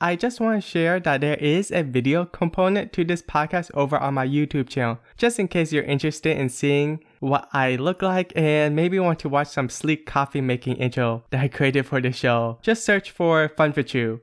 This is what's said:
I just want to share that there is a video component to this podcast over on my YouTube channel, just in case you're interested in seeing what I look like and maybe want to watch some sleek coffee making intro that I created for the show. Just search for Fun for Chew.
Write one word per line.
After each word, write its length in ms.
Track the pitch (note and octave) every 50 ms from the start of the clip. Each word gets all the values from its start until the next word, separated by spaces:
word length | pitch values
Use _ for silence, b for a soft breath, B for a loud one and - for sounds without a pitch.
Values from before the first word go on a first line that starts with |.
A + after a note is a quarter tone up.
I 160 | E3 F3 F3
just 240 | E3+ A#3 B3 B3 -
want 220 | A3+ A3+ A3 G3+
to 40 | -
share 320 | - - E3+ E3 E3 F3+ F#3
that 220 | E3+ E3 C#3 C3+
there 160 | C#3+ D3 D3+
is 340 | - D3 D3 D#3 F#3 G3+ -
a 120 | - F3+
video 420 | D#3 C3 B2 B2+ A#2+ C3+ D3+ E3+ F3
component 720 | E3+ - - F3+ E3 - F#3+ F#3 F#3+ G3+ G#3 - - -
to 100 | F#3 E3+
this 160 | E3+ F3 E3+
podcast 500 | - - - D3+ D3+ D#3 F#3 F3 E3 - -
over 240 | C#3+ C#3+ C#3 D3+ C#3
on 160 | C#3 C#3 C#3
my 120 | C3+ C3
YouTube 440 | C3+ C#3 D3 D3+ C#3+ - C#3+ B2 -
channel, 280 | - C3+ B2 A#2 A#2+ b b b b -
just 200 | A#3 A#3+ A#3 -
in 80 | F#3+
case 280 | F3+ - F3 D#3+ D#3 D3+
you're 100 | C#3+ -
interested 540 | - C#3+ C3+ - D3+ D3+ - - D#3 D#3 C#3
in 100 | C3+ B2+
seeing 560 | - - C#3+ C#3+ C#3+ C#3+ D3 D3+ D#3 D#3 b b b b
what 320 | - C3+ C#3 - - -
I 240 | - C#3 C3 C3 B2+
look 240 | B2 C#3 F3+ F#3 -
like 320 | F#3+ F#3+ F#3 F#3 F3+ - -
and 400 | E3 D#3 D3+ D3+ D3+ D3+ D3+ D3
maybe 240 | D#3 E3+ F3 F#3 F#3+
want 200 | F#3 E3+ D#3+ -
to 100 | - C#3+
watch 200 | C#3 C#3+ D3 -
some 200 | - D3 C3 A#2+
sleek 380 | - - - D#3 D3+ D3+ -
coffee 340 | - - C#3 C#3 - - C#3+
making 360 | C3+ B2+ B2 B2 - B2+ B2
intro 500 | - B2+ B2 - C3 A#2+ A#2 A2+ A#2 - _
that 140 | C#3+ C3
I 60 | C#3 C3
created 360 | - - C#3+ C3+ C3 C#3 B2+
for 160 | - C#3+ C3
the 120 | B2 B2+
show. 480 | B2 - - B2 A#2 A#2 A#2 A2+ A2+ -
Just 240 | - A3 A3 A3 -
search 240 | - G3+ F#3+ - -
for 400 | - - F3 E3 D#3+ D#3 D#3 D3+
Fun 240 | - - D#3 D3+ C#3+
for 80 | D#3
Chew. 400 | B2+ - - B2+ A#2 A2+ A2 A#2+